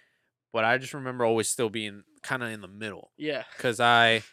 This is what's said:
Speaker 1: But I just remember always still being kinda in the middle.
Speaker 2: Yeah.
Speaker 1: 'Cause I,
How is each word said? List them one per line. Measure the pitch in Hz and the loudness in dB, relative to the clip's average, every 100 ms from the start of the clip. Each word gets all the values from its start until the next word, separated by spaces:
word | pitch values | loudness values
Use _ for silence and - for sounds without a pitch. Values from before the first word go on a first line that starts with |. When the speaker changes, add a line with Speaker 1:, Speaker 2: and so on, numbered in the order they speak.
| _ _ _ _ _ | _ _ _ _ _
Speaker 1:
But | 113 | -2
I | 110 127 | 0 0
just | 131 | -2
remember | 147 131 127 117 | -12 -8 0 2
always | 113 104 | 2 0
still | - 117 | -2 -4
being | 110 107 101 _ _ | -4 -8 -12 _ _
kinda | - 131 117 | -8 -6 -6
in | 110 | -10
the | 95 | -14
middle. | 101 107 87 - - | -12 -12 -12 -16 -12
Speaker 2:
Yeah. | 151 135 - - | -8 -8 -10 -6
Speaker 1:
'Cause | 131 113 | -2 2
I, | 120 120 117 113 - | 6 6 6 4 -2